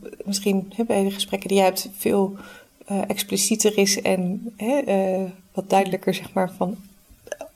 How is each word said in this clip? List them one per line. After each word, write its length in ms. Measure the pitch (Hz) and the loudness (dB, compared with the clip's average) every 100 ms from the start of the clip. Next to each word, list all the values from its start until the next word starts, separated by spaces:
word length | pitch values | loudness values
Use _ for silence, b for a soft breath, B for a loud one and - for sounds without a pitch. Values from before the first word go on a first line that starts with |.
| - - - | -16 -12 -6
misschien, 460 | 196 208 196 190 - | -2 0 0 0 -2
hè, 80 | |
bij 180 | 233 208 | 0 2
de 60 | 196 | 0
gesprekken 380 | 196 - 196 190 | -2 -4 -4 0
die 80 | 196 | 4
jij 100 | 190 | 4
hebt 240 | 190 - - | 2 -4 -4
veel, 400 | - 202 196 196 B B B _ - | 0 2 2 -2 B B B _ -4
eh, 140 | 196 196 | -2 -2
explicieter 720 | 202 - 196 - 214 214 208 | -4 -2 -2 0 2 4 4
is 240 | 202 - | 4 2
en, 500 | - 190 180 190 233 - | 2 0 0 -2 -6 -6
hè, 220 | 214 285 | -2 0
eh, 520 | 233 196 190 185 190 185 - | 2 2 2 0 -4 -8 -12
wat 180 | - 190 | -8 2
duidelijker, 440 | 190 196 185 - | 2 2 0 0
zeg 180 | 190 - | -2 -2
maar, 200 | - 185 - | -2 -2 -2
van, 200 | 180 - - - _ - - - - | -4 -4 -12 -20 _ -20 -14 -14 -14